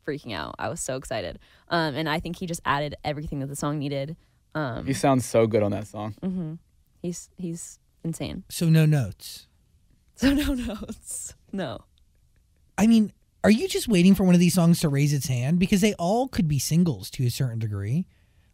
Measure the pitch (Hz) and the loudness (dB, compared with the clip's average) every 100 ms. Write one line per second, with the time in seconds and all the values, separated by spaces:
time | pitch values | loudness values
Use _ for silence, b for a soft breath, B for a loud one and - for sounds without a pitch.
0 | - 143 120 87 62 - 104 170 - 131 | -8 -8 -8 -10 -10 -8 -8 -6 -8 -8
1 | - 113 87 - b b b 170 156 135 | -6 -8 -8 -12 b b b -2 -2 -2
2 | 156 160 165 170 175 170 - 143 147 - | -2 -2 -4 -10 -8 -6 -2 -2 -2 -6
3 | 151 147 151 143 135 143 151 156 143 143 | -8 -8 -8 -8 -8 -6 -4 -4 -6 -6
4 | 143 165 _ _ _ 156 135 117 135 127 | -8 -12 _ _ _ -8 -6 -6 -6 0
5 | 143 131 - 113 113 107 101 98 107 107 | 2 2 4 2 4 2 0 -2 -8 -10
6 | 107 107 185 185 156 170 _ _ _ _ | -10 -8 -6 -6 -8 -10 _ _ _ _
7 | 175 175 - - 180 170 - - _ _ | -10 -10 -16 -12 -10 -10 -14 -20 _ _
8 | 165 160 143 185 - - 165 160 156 147 | -10 -8 -8 -10 -12 -2 4 6 6 2
9 | 98 - - - _ _ _ _ _ _ | -2 -8 -18 -18 _ _ _ _ _ _
10 | _ - 262 285 285 254 233 214 214 - | _ 0 2 2 0 -2 -6 -8 -12 -14
11 | - - - - _ 196 139 104 _ _ | -14 -14 -14 -20 _ -8 -8 -10 _ _
12 | _ _ _ _ _ _ _ - 220 226 | _ _ _ _ _ _ _ 2 6 6
13 | 208 _ _ - 190 226 370 392 247 180 | 4 _ _ 0 4 4 2 -4 2 6
14 | 185 196 185 175 175 185 165 170 156 139 | 6 6 6 6 6 4 4 4 2 2
15 | 143 147 127 123 131 175 196 196 214 190 | 2 0 -2 -2 0 0 2 4 2 2
16 | 170 233 269 - 156 143 - 160 170 95 | 0 0 0 -2 0 0 0 2 2 0
17 | - - 123 - 127 113 110 101 101 160 | -8 -4 -2 -2 -4 -4 -6 -4 -4 -4
18 | - _ _ _ _ | -4 _ _ _ _